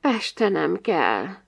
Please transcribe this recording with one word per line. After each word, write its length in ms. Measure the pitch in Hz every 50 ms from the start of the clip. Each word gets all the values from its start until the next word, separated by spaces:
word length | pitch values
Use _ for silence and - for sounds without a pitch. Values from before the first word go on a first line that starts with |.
Festenem 800 | - 294 247 220 - - - - 233 202 196 160 156 151 180 196
kell 640 | - - 202 160 123 90 110 101 98 - - - _